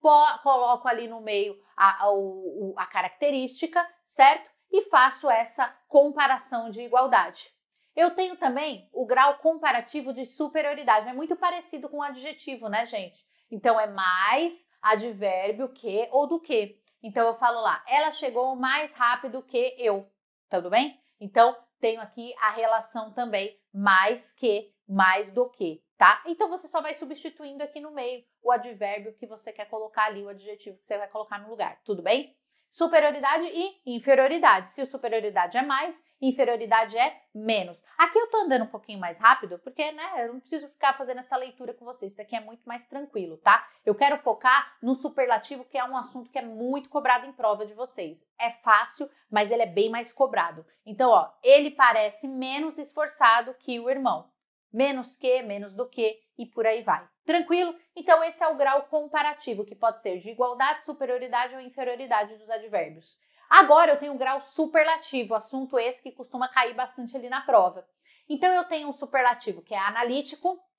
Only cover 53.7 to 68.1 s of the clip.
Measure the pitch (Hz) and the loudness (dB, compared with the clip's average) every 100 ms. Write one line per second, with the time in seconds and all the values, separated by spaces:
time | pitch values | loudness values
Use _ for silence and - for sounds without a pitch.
53.7 | 240 233 277 254 160 - _ _ _ _ | -8 -4 -2 -2 -4 -8 _ _ _ _
54.7 | 214 269 269 247 - 262 254 233 202 202 | -2 -2 -2 -10 -6 -2 -2 -2 -10 -12
55.7 | 196 247 - 220 220 _ - 233 - 220 | -10 -10 -2 -2 -2 _ -18 -14 -2 0
56.7 | 226 220 160 - _ - 339 339 349 349 | 0 -2 -2 -4 _ -2 -2 0 0 0
57.7 | 339 _ - 339 320 330 330 330 294 277 | -6 _ -12 4 4 4 -2 -4 0 0
58.7 | 277 285 302 302 302 294 294 - 208 202 | 0 -2 -6 -4 -4 -4 -6 -10 -10 -10
59.7 | - 233 220 208 180 185 233 247 247 269 | -2 -4 -2 -8 -8 -10 -4 -4 -2 -2
60.7 | 302 - 294 262 247 254 240 247 262 254 | -2 -8 -10 -6 -6 -4 -4 -6 -8 -18
61.7 | 254 254 240 262 220 208 214 214 226 220 | -10 -8 -8 -4 -2 -2 -10 -10 -10 -6
62.7 | 202 156 160 _ - _ _ _ 311 392 | -6 -6 -10 _ -20 _ _ _ 8 10
63.7 | 302 330 285 294 269 254 277 - - 311 | 8 8 4 -2 -6 -4 -4 -8 -6 0
64.7 | 320 311 320 - 269 214 220 214 262 262 | 2 2 0 -4 -8 -4 -6 -6 -10 -4
65.7 | 262 233 247 269 254 247 254 254 262 247 | -2 -2 -6 -16 -20 -16 -8 -2 0 0
66.7 | 233 254 - 240 269 247 262 277 240 180 | -2 -8 -8 -12 -12 -8 -8 4 4 4
67.7 | 180 - _ _ | -2 -20 _ _